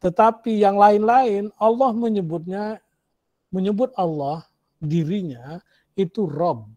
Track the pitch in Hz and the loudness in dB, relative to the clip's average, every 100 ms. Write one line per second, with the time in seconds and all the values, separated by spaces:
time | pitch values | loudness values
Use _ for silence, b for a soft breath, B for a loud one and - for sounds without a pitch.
0 | 180 175 226 226 - 214 202 202 208 208 | -4 2 2 2 -4 2 2 6 6 6
1 | 214 247 254 202 208 _ 220 233 269 226 | 4 2 2 0 -6 _ 0 2 0 0
2 | 233 208 170 165 165 190 208 220 _ _ | -2 -2 -2 -6 -8 -8 -8 -10 _ _
3 | _ _ _ _ _ 185 190 208 254 - | _ _ _ _ _ -4 -2 0 -2 -2
4 | 180 156 139 160 - _ _ _ 151 165 | -4 -2 -4 -6 -10 _ _ _ -2 -2
5 | 156 202 180 120 127 170 _ _ _ - | 0 -4 -6 -10 -14 -16 _ _ _ -6
6 | 190 - 190 143 175 135 107 | -6 -2 -6 -2 -2 -2 -10